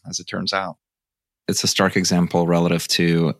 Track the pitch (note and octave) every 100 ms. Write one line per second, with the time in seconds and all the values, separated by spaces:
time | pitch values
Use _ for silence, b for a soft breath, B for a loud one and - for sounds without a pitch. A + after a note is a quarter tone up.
0 | - - F#2 F#2 F#2 G2 F#2 - _ _
1 | _ _ _ _ - - - - F#2+ G2
2 | F2+ F2+ F2 F2+ E2+ E2+ E2+ E2+ - -
3 | E2+ E2 E2 -